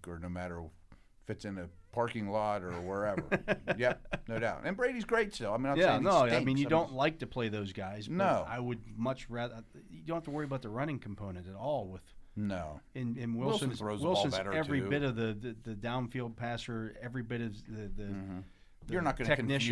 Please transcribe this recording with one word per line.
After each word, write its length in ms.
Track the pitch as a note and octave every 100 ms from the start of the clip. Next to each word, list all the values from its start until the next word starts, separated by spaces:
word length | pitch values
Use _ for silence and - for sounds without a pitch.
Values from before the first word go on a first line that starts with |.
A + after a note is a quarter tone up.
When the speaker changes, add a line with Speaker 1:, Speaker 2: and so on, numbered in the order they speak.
| F2
Speaker 1:
or 120 | E2+
no 100 | F2
matter 300 | F2 F2+ E2+ E2 - - - - -
if 60 | -
it's 160 | G#2+ G#2
in 120 | F#2+
a 100 | F2 - -
parking 380 | A#2+ A#2 A#2 G2+
lot 340 | G#2+ G#2+ G#2
or 80 | F2+ F2
wherever. 420 | F2+ G2 G#2 F#2+ - - -
Speaker 2:
<laughs> 300 | G#3+ - G#2+
Speaker 1:
Yep, 460 | B2 - - - -
no 120 | A2+
doubt. 220 | A2 D#2+ E3
And 100 | G3
Brady's 300 | B3 B3 -
great 280 | A3+ G#3
still. 200 | - G#2+
I 40 | A#2
mean, 140 | C3+
I'm 60 | C#3+
Speaker 2:
Yeah, 100 | F3+
Speaker 1:
saying 80 | -
he 40 | F3
Speaker 2:
no, 120 | E3+
I 100 | B2
Speaker 1:
stinks. 160 | B2 B2
Speaker 2:
mean, 120 | C3+
you 60 |
Speaker 1:
I 20 | C#3+
mean, 40 |
Speaker 2:
don't 240 | D#3+ D3+
like 260 | C3 D#3 D#3+
to 80 | B2+
play 200 | B2+ A2+
those 220 | G#2 G2
guys, 340 | F#2+ F#2+ G#2+ G#2
but 100 | E3+
Speaker 1:
No. 280 | F#3+ A2+ E2
Speaker 2:
I 120 | A#2+
would 220 | B2 A2+ A2 G#2+
much 320 | B2 C3 -
rather, 340 | A#2+ A#2+ A2+ - C#3+ -
you 120 | D#3+
don't 160 | D#3+ E3
have 60 | D#3+
to 60 |
worry 140 | D3 C#3+
about 160 | C3+
the 80 | A2+
running 300 | A2+ D3+ C3+
component 480 | G#2+ G2 G2 F2+ F2+
at 80 | G2
all 320 | C3 C#3 F#2+
with 140 | F#2 - - - G2+
Speaker 1:
No. 440 | G#2 F#2 D#2 D2+ -
Speaker 2:
in, 240 | C3 A#2+ B2
in 160 | A#2 A#2
Speaker 1:
Wilson 340 | C3+ D3 C3+
Speaker 2:
Wilson's, 100 | A2
Speaker 1:
throws 200 | G#2+ G#2
the 40 | D#3
ball 80 |
Speaker 2:
Wilson's 220 | F#3 C#3 F#2+
Speaker 1:
better, 160 | F#2+
Speaker 2:
every 280 | D#3 C#3+ C#3
Speaker 1:
too. 80 | G2
Speaker 2:
bit 120 | C#3+
of 120 | C#3 A2+
the, 180 | A2+
the, 220 | G#2 A#2+ A2 A2+
the 40 | G#2
downfield 600 | A#2 B2+ A#2+ B2+ A#2+ A2+
passer, 600 | A#2 A#2 - A2+ A2 -
every 220 | B2 B2+
bit 180 | A2+ A#2+
of 120 | A2+ G#2 -
the, 220 | A2 G2+ F#2+
the, 80 | G2+
Speaker 1:
Mm-hmm. 280 | G2 G2 F#2 G2 - - - -
Speaker 2:
the 60 |
Speaker 1:
You're 80 | F3+
not 160 | D#3 C3
gonna 120 | A#2+ C3+
Speaker 2:
technician. 340 | A#2+ C#3 A#2